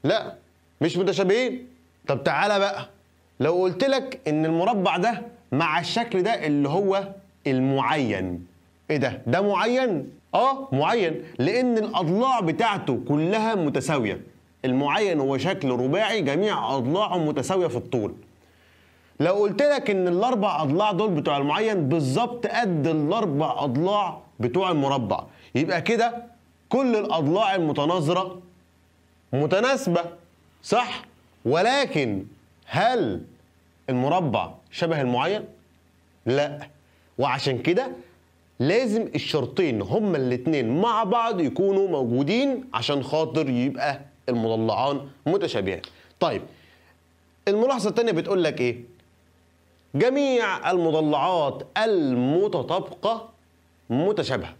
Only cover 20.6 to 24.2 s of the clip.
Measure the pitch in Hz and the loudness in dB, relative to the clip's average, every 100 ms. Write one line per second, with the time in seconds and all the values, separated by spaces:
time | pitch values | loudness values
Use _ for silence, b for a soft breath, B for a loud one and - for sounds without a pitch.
20.6 | 151 156 214 180 214 165 160 143 143 160 | 0 2 2 0 0 0 0 0 0 0
21.6 | 220 202 139 165 135 139 240 247 208 220 | 0 0 0 0 2 0 -2 -2 -4 0
22.6 | 214 165 147 160 147 214 220 139 151 127 | 0 0 0 0 0 0 0 0 0 -2
23.6 | 143 123 175 202 185 151 | -2 0 0 0 -2 -6